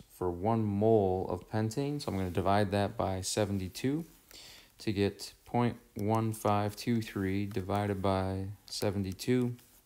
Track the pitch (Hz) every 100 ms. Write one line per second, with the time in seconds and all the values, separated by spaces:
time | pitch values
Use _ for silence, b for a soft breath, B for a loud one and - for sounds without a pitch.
0 | - - 90 87 104 113 107 101 110 113
1 | 95 92 - 90 - 110 110 143 143 147
2 | - 95 92 87 90 101 101 101 98 -
3 | 95 95 92 - 101 101 92 - 131 151
4 | 165 - - B B B B B - 95
5 | 98 - - - - 120 120 - - 110
6 | 104 110 110 110 107 104 104 - - 117
7 | 107 104 95 98 101 101 90 101 104 95
8 | 98 95 95 95 98 101 - - 107 98
9 | 95 92 - 127 123 120 - -